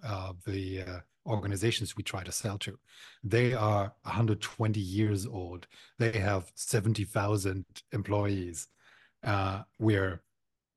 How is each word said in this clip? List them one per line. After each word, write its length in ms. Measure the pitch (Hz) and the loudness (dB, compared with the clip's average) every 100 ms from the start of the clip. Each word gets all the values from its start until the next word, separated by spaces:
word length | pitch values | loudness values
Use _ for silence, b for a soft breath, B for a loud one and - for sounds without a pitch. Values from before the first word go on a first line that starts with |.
| 110 | -8
uh, 280 | 98 95 87 98 | -6 -6 -8 -6
the, 360 | 98 92 95 | -4 -4 -6
uh, 180 | 90 90 - _ - | -8 -10 -14 _ -4
organizations 680 | 107 98 101 110 110 101 - | -2 -2 0 0 0 -4 -6
we 80 | |
try 180 | 98 92 | -6 -6
to 100 | 85 | -6
sell 240 | - 110 101 | -4 -4 -4
to. 200 | - 92 B B B B | -8 -10 B B B B
They 300 | 104 113 123 | 2 4 4
are 400 | 123 107 104 98 - | 4 4 4 2 -4
a 60 | - | -4
hundred 320 | 104 117 104 | 2 2 2
twenty 400 | - - 110 104 | -2 0 0 2
years 440 | 92 98 107 101 92 | 0 2 2 2 -2
old. 420 | 92 90 87 - B B - | -6 -8 -10 -14 B B 0
They 220 | 117 110 | 0 2
have 320 | 98 98 90 - | 2 2 0 -8
seventy 500 | - 117 104 107 104 | -2 2 2 2 0
thousand 580 | 110 101 104 95 95 92 - - | 0 2 2 2 -2 -6 -14 -8
employees. 720 | 107 98 104 101 98 87 82 - b b b b _ | -4 0 0 2 0 -4 -8 -12 b b b b _
Uh, 400 | - 101 95 95 - - | -2 0 0 -2 -8 0
we're 420 | 110 101 95 87 - _ _ _ _ | 4 4 2 -2 -12 _ _ _ _